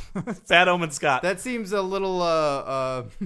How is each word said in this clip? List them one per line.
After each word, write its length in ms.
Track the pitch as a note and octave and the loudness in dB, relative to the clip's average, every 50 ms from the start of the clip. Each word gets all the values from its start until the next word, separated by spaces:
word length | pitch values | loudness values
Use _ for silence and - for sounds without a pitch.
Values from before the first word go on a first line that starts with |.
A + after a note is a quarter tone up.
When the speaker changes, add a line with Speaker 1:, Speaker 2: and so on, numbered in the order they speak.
| - - - G3 F3+ | -12 -10 -8 -8 -6
Speaker 1:
<laughs> 220 | A#3+ F#3+ - - | -8 -8 -6 0
Speaker 2:
Bad 200 | - F#3+ E3+ F3+ | 4 6 6 6
omen 240 | F3+ F3 F3 E3+ D#3 | 6 4 2 0 -2
Scott. 320 | C#3+ - - D3 C3 B2 - | -4 -2 0 2 2 2 2
Speaker 1:
That 160 | F3+ G3 F#3 | 0 -2 -2
seems 320 | - B3+ B3 A#3 G#3+ F#3 | -4 -6 -6 -6 -4 -2
a 100 | G#3 G3+ | -2 -2
little, 400 | F#3+ F#3 F#3+ G3 G3 F#3+ F#3 F3+ | -2 -2 -2 -2 -2 -2 0 0
uh, 60 | F3 E3+ D#3+ D#3+ D#3 D3 C#3 C#3 | 2 2 2 2 2 2 0 -2
uh, 420 | - - C3+ C3+ C3 C3 C3 B2+ A#2 G#2 - - G3+ | -4 -4 -4 -2 -2 -2 -4 -6 -8 -10 -10 -8 -10